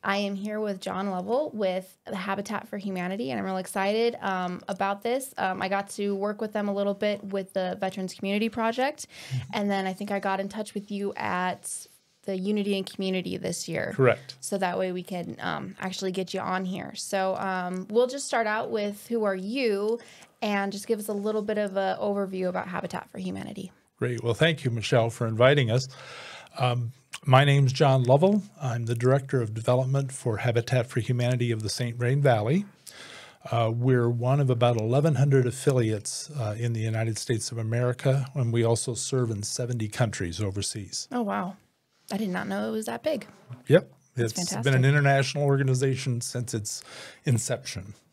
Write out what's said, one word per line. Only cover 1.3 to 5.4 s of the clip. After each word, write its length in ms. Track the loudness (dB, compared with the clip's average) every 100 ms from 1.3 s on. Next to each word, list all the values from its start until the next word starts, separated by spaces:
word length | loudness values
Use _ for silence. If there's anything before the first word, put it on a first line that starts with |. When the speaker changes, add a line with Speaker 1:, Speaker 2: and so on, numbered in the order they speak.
| -2 -2
Speaker 1:
with 420 | -2 -2 -2 -6 -18 -10
the 100 | -8
Habitat 500 | -4 -4 -4 -8 -8
for 120 | -8
Humanity, 520 | -6 -4 -4 -4 -4
and 80 | -4
I'm 60 | -4
real 120 | -4
excited, 580 | -4 -2 0 2 0 0
um, 420 | -4 -2 -4 -6 -8
about 360 | -2 -2 -2
this. 300 | -2 -2 -4
Um, 240 | -4